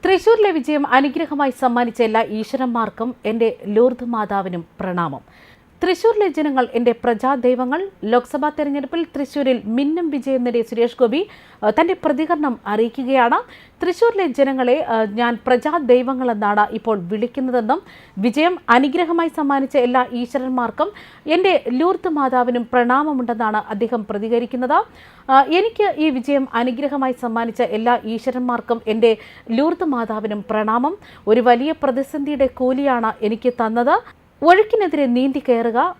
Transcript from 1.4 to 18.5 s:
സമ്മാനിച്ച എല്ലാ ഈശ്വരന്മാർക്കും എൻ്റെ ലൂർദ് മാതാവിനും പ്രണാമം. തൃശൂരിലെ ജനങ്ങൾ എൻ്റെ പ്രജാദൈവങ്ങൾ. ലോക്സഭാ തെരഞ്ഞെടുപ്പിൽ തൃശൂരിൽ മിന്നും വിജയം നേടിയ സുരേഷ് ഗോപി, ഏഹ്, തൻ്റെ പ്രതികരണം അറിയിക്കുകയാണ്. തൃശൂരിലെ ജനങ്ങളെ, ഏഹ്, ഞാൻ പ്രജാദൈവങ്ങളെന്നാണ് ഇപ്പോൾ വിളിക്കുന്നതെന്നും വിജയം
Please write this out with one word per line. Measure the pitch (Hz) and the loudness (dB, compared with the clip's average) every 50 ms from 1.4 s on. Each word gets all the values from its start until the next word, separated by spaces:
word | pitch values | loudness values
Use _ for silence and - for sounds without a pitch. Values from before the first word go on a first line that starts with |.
| 285 269 254 - | -2 -2 -2 0
സമ്മാനിച്ച | 262 247 233 240 247 233 226 - 240 | -2 0 0 0 -2 -2 0 -2 -2
എല്ലാ | 226 214 220 226 - 208 214 | 2 2 0 0 0 -4 -6
ഈശ്വരന്മാർക്കും | 220 - - 247 262 247 233 233 226 208 - - 226 247 233 _ _ 214 | -6 -6 -4 -4 -4 -2 -2 -2 -4 -4 -4 -6 -6 -6 -6 _ _ -4
എൻ്റെ | 220 233 233 220 - - - 196 208 | -2 0 0 0 -2 -4 -8 -2 2
ലൂർദ് | 220 240 254 254 247 247 240 240 | 4 4 4 2 -2 -8 -6 -4
മാതാവിനും | 220 208 202 208 196 185 185 180 170 170 _ _ _ | -4 -4 -2 -2 -4 -4 -4 -6 -8 -10 _ _ _
പ്രണാമം. | 185 185 180 175 170 - - 262 - _ _ - - - - _ _ _ _ _ | -6 -4 -2 -2 -4 -4 -6 -10 -16 _ _ -20 -20 -20 -20 _ _ _ _ _
തൃശൂരിലെ | - 349 370 339 - 453 440 427 415 370 277 | -2 -2 -2 2 2 2 4 4 0 0 0
ജനങ്ങൾ | 311 302 302 269 262 247 240 - | -2 -2 0 0 0 -2 0 0
എൻ്റെ | 233 240 240 233 233 | 0 0 0 0 0
പ്രജാദൈവങ്ങൾ. | - 240 233 220 - 262 277 254 240 247 254 240 254 247 277 330 392 392 - _ - 208 | 0 -2 -2 0 0 -2 -2 0 2 0 0 0 -2 -4 -2 -4 -4 -8 -10 _ -4 0
ലോക്സഭാ | 233 247 247 - - 294 277 302 294 | 0 0 0 -2 -6 -2 -2 -2 -2
തെരഞ്ഞെടുപ്പിൽ | 302 302 285 277 285 262 277 - 339 330 - _ | -2 -4 -4 -4 -4 -6 -4 -4 -4 -4 -4 _
തൃശൂരിൽ | 285 285 254 - 294 277 262 254 226 196 208 226 | -6 -6 -4 -4 -2 0 0 0 0 -2 -4 -2
മിന്നും | 247 285 294 320 349 349 311 277 | 0 0 0 0 0 -2 -2 -4
വിജയം | 277 240 277 269 262 247 | -4 -2 -2 -2 0 0
നേടിയ | 247 240 240 226 233 | 0 0 -2 -2 -2
സുരേഷ് | 247 220 240 240 - - | 0 0 0 0 2 0
ഗോപി, | 262 226 233 311 403 - - - - - - _ - | 0 0 2 -2 -4 -4 -10 -20 -20 -20 -14 _ -2
ഏഹ്, | 214 220 | 0 2
തൻ്റെ | - 339 339 370 - - | 2 2 0 0 -2 0
പ്രതികരണം | 311 294 254 320 311 349 202 302 277 233 - - 202 | -2 0 0 0 -2 0 -2 0 -4 -4 -4 -6 -4
അറിയിക്കുകയാണ്. | 208 214 226 233 233 - 254 247 269 262 240 240 285 370 494 - - - - - _ _ | 0 0 0 -2 -2 -6 -4 0 2 4 4 4 2 0 -2 -6 -18 -20 -20 -20 _ _
തൃശൂരിലെ | - 349 349 - 466 466 466 403 370 320 233 | -4 -4 0 2 2 2 2 2 -2 -2 2
ജനങ്ങളെ, | - 277 269 269 262 254 240 247 311 302 - 226 | 2 2 2 2 0 2 2 2 2 0 -2 0
ഏഹ്, | 226 220 208 202 220 | 0 0 -2 -2 -2
ഞാൻ | 240 240 240 - - | 0 0 -2 -2 0
പ്രജാദൈവങ്ങളെന്നാണ് | 262 254 247 247 302 302 349 294 233 247 247 254 254 269 254 262 247 226 208 214 202 208 208 208 208 220 220 | 0 0 2 2 0 -2 -2 2 4 4 4 4 0 -4 -2 -2 -2 -2 0 0 0 2 2 2 0 -2 -6
ഇപ്പോൾ | - 226 214 202 175 170 | -2 -2 -2 -2 -2 -6
വിളിക്കുന്നതെന്നും | 208 214 226 240 - - 262 254 247 247 226 214 269 359 - - - - - - _ 190 190 | -4 -4 -4 -4 -4 -6 -4 -2 -2 -2 0 0 -2 -2 -2 -14 -20 -20 -20 -18 _ -2 -2
വിജയം | 247 214 285 311 349 | 0 2 2 2 2